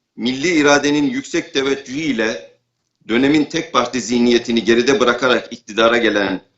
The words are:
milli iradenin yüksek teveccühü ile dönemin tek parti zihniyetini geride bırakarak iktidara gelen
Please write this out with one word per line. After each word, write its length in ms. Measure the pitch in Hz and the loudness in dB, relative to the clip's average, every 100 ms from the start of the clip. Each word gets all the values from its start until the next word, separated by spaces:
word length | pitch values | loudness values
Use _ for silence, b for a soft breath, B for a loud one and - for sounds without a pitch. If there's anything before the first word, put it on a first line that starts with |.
| _ - | _ -8
milli 320 | 117 131 165 | -6 -2 -2
iradenin 640 | 160 147 143 143 147 139 | 2 4 4 2 0 0
yüksek 440 | 127 - 170 - | -4 -6 -6 -4
teveccühü 460 | 143 135 135 120 135 | -4 -2 -4 -6 -6
ile 520 | 156 113 110 110 - _ _ _ _ _ - | -4 -2 -2 -4 -12 _ _ _ _ _ -4
dönemin 360 | 117 139 151 | 0 2 2
tek 280 | 147 160 - | 0 -4 -4
parti 280 | 131 120 127 | -2 -2 -4
zihniyetini 640 | 104 120 120 120 117 117 | -2 0 2 2 2 -2
geride 360 | 101 117 123 - | 2 2 2 2
bırakarak 520 | 123 117 131 113 - | 2 2 0 0 -4
iktidara 460 | 120 - 101 113 120 | -16 -8 0 2 2
gelen 460 | 113 104 98 92 - | 2 0 -2 -4 -10